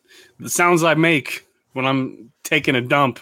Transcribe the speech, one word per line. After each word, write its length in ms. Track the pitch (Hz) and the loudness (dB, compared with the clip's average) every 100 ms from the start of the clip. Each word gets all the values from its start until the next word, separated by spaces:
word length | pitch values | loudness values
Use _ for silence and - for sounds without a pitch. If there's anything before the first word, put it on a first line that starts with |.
| _ - - - | _ -20 -20 -16
The 100 | 120 | -6
sounds 320 | - 175 175 | 0 2 4
I 120 | 165 | 2
make 520 | 156 165 156 - - - _ _ | 2 2 0 -2 -12 -16 _ _
when 120 | 131 131 | -4 -2
I'm 460 | 135 131 - 120 _ | -2 -4 -10 -20 _
taking 320 | - 156 147 | -4 -2 0
a 60 | 131 | -2
dump 400 | 123 143 139 - | 0 2 0 -2